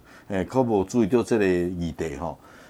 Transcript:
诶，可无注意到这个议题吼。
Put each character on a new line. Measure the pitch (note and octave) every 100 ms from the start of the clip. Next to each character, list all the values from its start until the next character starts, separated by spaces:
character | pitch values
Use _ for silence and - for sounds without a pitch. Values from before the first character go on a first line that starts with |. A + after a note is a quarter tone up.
| - - -
诶， | F#2+
可 | F2 C3
无 | A#2+ G#2
注 | F#2 B2
意 | G2+
到 | A#2+
这 | G#2 A#2
个 | G2
议 | F2+ F2 F2+ E2+
题 | D2 D#2+ C#2+
吼。 | E2 C#2 - - -